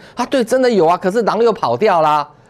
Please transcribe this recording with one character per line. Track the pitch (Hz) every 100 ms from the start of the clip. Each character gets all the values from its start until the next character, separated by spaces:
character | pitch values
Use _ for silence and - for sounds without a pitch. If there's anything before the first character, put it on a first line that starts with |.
| -
啊， | - 254
对， | 269
真 | 220 262
的 | 247
有 | 208 160
啊， | 175
可 | 190
是 | 220
狼 | 196 185
又 | 233
跑 | 208 131 120
掉 | 214 170
啦。 | 156 151 143 - _